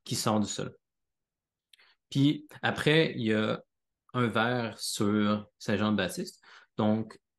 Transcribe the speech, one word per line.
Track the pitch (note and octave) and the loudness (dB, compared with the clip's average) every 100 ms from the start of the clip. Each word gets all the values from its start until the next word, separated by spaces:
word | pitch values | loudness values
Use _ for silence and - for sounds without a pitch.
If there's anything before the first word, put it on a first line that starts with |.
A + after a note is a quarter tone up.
qui | - | -8
sort | A#2 A#2 G#2+ | -4 0 0
du | G2+ | 0
sol. | - - - _ _ _ _ _ _ _ _ _ _ _ _ _ | -6 -10 -12 _ _ _ _ _ _ _ _ _ _ _ _ _
Puis | C#3 C#3+ D3 - - | 2 2 2 -6 -4
après, | - - D3+ D#3 D#3+ B2+ | -4 0 4 4 2 0
il | |
y | A2 | 0
a | A2 A2 A#2 - _ _ _ _ | 2 0 -4 -10 _ _ _ _
un | B2+ A#2+ | -2 0
vers | A2 A#2 B2 A2+ G2+ | 2 0 0 -4 -8
sur | - - G#2 G#2 G#2 G#2 G#2 _ | -8 -2 0 2 2 0 -6 _
Saint | - G2+ | -4 0
Jean-Baptiste. | G#2+ G#2 F#2+ - - - - - - - | 2 2 0 -4 -10 -14 -20 -20 -10 -2
Donc, | G#2+ A2 A2 - _ | 0 0 -4 -14 _